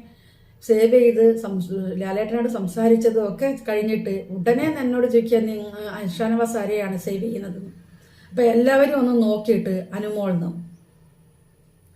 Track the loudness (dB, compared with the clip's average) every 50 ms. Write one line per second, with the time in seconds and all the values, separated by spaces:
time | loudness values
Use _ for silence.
0 | -14 -20 -20 _ _ -20 _ _ _ _ _ _ 0 2 4 4 4 6 6 6
1 | 6 6 4 6 6 4 4 2 -2 -6 -4 -6 -4 -4 -6 -6 -6 -6 -6 -6
2 | -6 -4 -4 -4 -4 -2 -2 -2 -2 -2 -4 -4 -6 -6 -4 0 4 4 4 6
3 | 4 2 2 2 -2 -2 -4 -2 -4 -4 -4 -4 -6 -4 -2 -2 0 0 -2 -2
4 | -2 -4 -6 -6 -6 -8 -8 -4 0 0 2 2 2 -2 -2 -2 -2 -2 0 0
5 | 0 4 4 2 2 4 2 0 0 0 -4 -8 -10 -10 -12 -12 -12 -10 -10 -8
6 | -8 -8 -4 -4 -2 0 0 0 0 -2 -2 -4 -4 -4 -4 -4 -4 -4 -6 -6
7 | -6 -6 -6 -6 -6 -6 -6 -8 -8 -10 -12 -12 -14 -16 -18 -20 -20 -20 -20 -20
8 | _ _ _ _ -20 -10 -2 2 2 4 4 4 4 4 4 4 4 4 2 0
9 | 0 2 2 2 2 2 0 -2 0 0 0 0 0 -2 -4 -4 -6 -8 -8 -8
10 | -6 -6 -4 -4 -2 -2 -2 -2 -4 -4 -8 -10 -14 -16 -20 _ _ _ _ _
11 | _ _ _ _ _ _ _ _ _ _ _ _ _ _ _ _ _ _ _